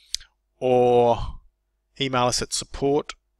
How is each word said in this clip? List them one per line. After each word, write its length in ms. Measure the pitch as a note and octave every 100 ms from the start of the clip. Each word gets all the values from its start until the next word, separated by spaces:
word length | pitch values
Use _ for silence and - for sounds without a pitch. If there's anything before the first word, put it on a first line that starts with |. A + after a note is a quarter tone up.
| _ - - _ _ -
or 800 | B2+ B2 B2 A#2+ A#2+ A#2 A#2 - _ _ _ _ _ -
email 240 | C3+ B2+
us 180 | B2 -
at 100 | -
support 600 | - - - C#3 D3 - - _ _